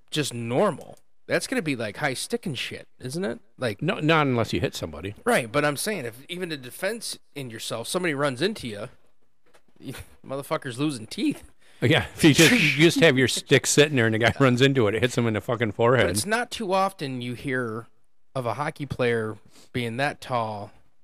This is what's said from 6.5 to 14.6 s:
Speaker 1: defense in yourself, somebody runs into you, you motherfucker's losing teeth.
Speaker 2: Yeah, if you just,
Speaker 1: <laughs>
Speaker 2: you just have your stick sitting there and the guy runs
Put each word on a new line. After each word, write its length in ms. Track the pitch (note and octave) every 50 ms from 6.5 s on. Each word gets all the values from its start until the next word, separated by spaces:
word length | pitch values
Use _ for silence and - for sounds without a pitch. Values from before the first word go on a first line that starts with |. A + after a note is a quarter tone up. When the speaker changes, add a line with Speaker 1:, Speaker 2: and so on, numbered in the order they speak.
| D#3 C#3
Speaker 1:
defense 600 | B2 A#2+ - - F#3 G3 A3+ A3+ - - - - - - -
in 160 | C#3+ C3+ B2
yourself, 380 | A2 G#2+ - - C3+ A#2 A#2 -
somebody 260 | - F3+ F3+ E3+ C#3+
runs 280 | C3+ D3 C#3+ B2+ A#2
into 260 | D#3+ G#3 A3 - - A#2+
you, 220 | G#2 G2+ A2 B2 - - - - - - - - - - - - - - - - - -
you 140 | - C3+ C3 - - - - - - -
motherfucker's 500 | C3 C#3+ C#3 - D#3+ D3+ - C3+ A2+ A#2
losing 300 | D3 D#3 C#3+ A2+ - -
teeth. 360 | - - F3 - - - - - - - - - - -
Speaker 2:
Yeah, 280 | - A#2 D#3+ C3+ - - - -
if 60 | -
you 80 | D#3+ C3
just, 180 | - E3 D3+
Speaker 1:
<laughs> 0 |
Speaker 2:
you 320 | B3 A#3 E3 C#3+ C3+ C#3 D#3+
just 160 | E3+ - C#4
have 180 | E3+ E3 B2+ C3
your 120 | C3 A2
stick 360 | - - - - C#3+ B2 -
sitting 300 | - - D3+ C#3+ D#3 D3
there 120 | B2+ A2+ A2+
and 60 | A2
the 40 | A2
guy 140 | A#2 A#2 - -
runs 200 | C#3+ B2+ B2 A#2+